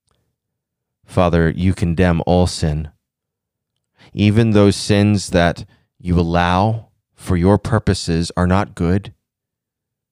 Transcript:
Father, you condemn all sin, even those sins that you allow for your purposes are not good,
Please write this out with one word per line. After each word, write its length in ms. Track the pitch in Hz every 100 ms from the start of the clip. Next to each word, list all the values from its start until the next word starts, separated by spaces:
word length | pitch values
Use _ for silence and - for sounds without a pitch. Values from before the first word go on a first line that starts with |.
| _ _ _ _ _ _ _ _ _ _
Father, 460 | _ - 90 82 82
you 240 | - 92
condemn 480 | 90 85 82 90 85 -
all 200 | 90 87
sin, 440 | - 82 76 80 _ _ _ _ _ _ _ _ _ _ _ -
even 380 | - 104 104 113
those 260 | 104 101 95
sins 540 | - 101 104 104 -
that 340 | 90 85 - - _ _ _
you 200 | 90 87
allow 680 | 85 87 87 90 107 110 - _ _
for 220 | _ - 90
your 220 | 90 104
purposes 760 | - 110 - 95 - 82 85 -
are 100 | 90
not 280 | 92 104
good, 400 | - 87 98 - - _ _ _ _ _ _ _ _ _